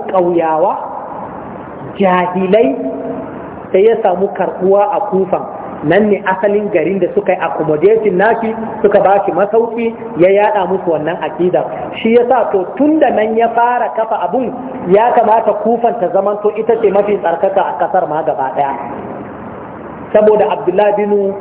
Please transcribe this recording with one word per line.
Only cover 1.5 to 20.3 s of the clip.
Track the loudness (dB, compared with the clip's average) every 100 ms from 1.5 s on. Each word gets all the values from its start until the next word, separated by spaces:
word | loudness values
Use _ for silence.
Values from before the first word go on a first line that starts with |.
| -14 -16 -14 -10 0
jahilai, | 2 2 0 -2 2 4 2 0 -6 -8 -8 -10 -10 -12 -14 -14 -2
sai | 2
ya | 4 4
samu | 0 0 -2
karɓuwa | -2 -4 -2 2 4
a | 2 0
Kufa. | -2 -2 0 -2 -4 -12 -14 -6
Nan | 0 2 2
ne | 0
asalin | 0 0 2 0 0
garin | 0 0 0
da | -2
suka | 0 0
yi | 0
accommodating | -2 -2 -2 2 4 4 2 2
nashi, | 2 0 -2 -6 -8 0
suka | 2 4
ba | 4 4
shi | 2
masauki, | 0 2 2 0 -2 -4 -4 -6
ya | 2 4
yaɗa | 6 4 2 0
musu | -2 0
wannan | -2 -2 -4
aƙida. | -4 -2 0 0 -2 -6 -10 -4
Shi | 2 4
ya | 4
sa | 2 2
to | -2 -2 0
tun | 2 4
da | 2
nan | 2 0 2
ya | 0
fara | 2 0 0 -2
kafa | -2 -2 -2
abun, | -2 -2 -4 -6 -10 -8 2
ya | 4 4
kamata | 4 4 4 2 0
Kufan | 0 0 0 0
ta | 0
zamanto | 0 0 0 -2 0
ita | 0 2
ce | 2
mafi | 2 2 0
tsarkaka | 0 0 0 0
a | -2 -2
ƙasar | -2 0 0
ma | -2
gaba | -2 -2 -2
ɗaya. | -2 -2 -4 -8 -10 -12 -12 -14 -14 -14 -14 -16 -16 -16 -14 0
Saboda | 4 6